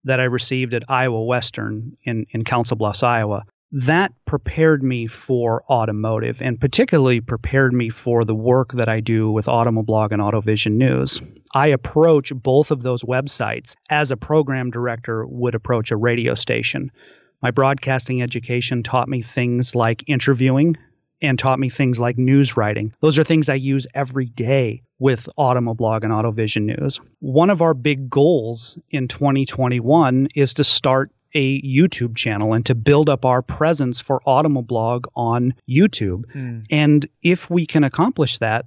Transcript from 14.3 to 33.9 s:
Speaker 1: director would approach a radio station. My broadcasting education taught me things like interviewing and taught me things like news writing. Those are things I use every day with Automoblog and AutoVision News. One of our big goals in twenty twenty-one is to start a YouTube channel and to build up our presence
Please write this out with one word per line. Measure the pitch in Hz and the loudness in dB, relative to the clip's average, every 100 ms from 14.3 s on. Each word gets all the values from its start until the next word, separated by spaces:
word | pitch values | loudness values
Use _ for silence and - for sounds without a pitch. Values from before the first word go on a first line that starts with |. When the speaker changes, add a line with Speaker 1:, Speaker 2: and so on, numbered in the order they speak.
| 156 143 131 127 | 0 0 -2 -4
Speaker 1:
director | 117 120 117 120 113 110 | -4 -6 -6 -6 -6 -6
would | 127 120 | -4 -4
approach | 113 - 120 107 | -4 -2 -2 0
a | 110 | 0
radio | 117 120 120 | 0 0 0
station. | 120 - 117 117 135 135 _ _ _ _ _ | -2 -2 -2 -2 -6 -8 _ _ _ _ _
My | 123 | -2
broadcasting | 117 135 139 - 131 - 127 | 2 2 0 -2 -4 -2 -4
education | 120 123 120 123 123 127 | -4 -6 -4 -4 -2 -4
taught | 113 127 127 | -2 -2 -2
me | 131 | -4
things | 113 - 123 120 127 | -6 -4 -2 0 -2
like | 120 113 113 - | 0 0 0 -2
interviewing | 139 - 131 131 131 160 165 _ _ _ _ | -2 2 2 2 4 2 0 _ _ _ _
and | 147 127 | -2 0
taught | 135 131 | 0 0
me | 131 | -2
things | - 135 117 | 0 -2 0
like | 120 120 | -2 0
news | 127 139 135 - | 4 4 4 0
writing. | 107 107 107 - | -2 -2 -6 0
Those | 151 147 | 2 2
are | |
things | 151 160 151 | 4 2 2
I | |
use | 135 135 135 123 | -2 0 -2 -2
every | 135 135 131 127 | -6 -6 -4 -6
day | 117 117 135 120 110 _ _ | -6 0 0 0 -4 _ _
with | 131 120 - - | 0 0 -4 -2
Automoblog | 139 127 120 117 113 110 | 0 2 -2 -2 -2 -2
and | 107 | 0
AutoVision | 110 113 110 110 107 104 120 | 0 -2 -2 -2 -2 -2 -2
News. | 143 - - _ | -6 -6 -16 _
One | 143 131 175 | 0 2 4
of | 302 | 4
our | 165 | 2
big | 147 123 139 131 | 2 0 -2 -2
goals | 139 143 165 113 117 117 - _ | 2 4 4 -2 -8 -12 -16 _
in | 147 127 | -6 -6
twenty | - 143 135 | -2 0 2
twenty-one | 135 - 127 123 117 156 143 127 135 | -2 -2 -2 0 2 4 4 2 0
is | - 135 | 0 0
to | - | 2
start | 143 - 135 131 135 _ _ | 0 2 2 2 0 _ _
a | 156 135 135 | -2 0 0
YouTube | 139 131 180 - 120 113 | 0 4 4 2 -6 -2
channel | - 104 107 | -4 0 0
and | 113 | 0
to | 110 | 0
build | 127 110 143 151 | 0 4 4 4
up | 135 131 | 2 2
our | 127 | 0
presence | 127 - 156 160 135 | 0 -2 0 0 -2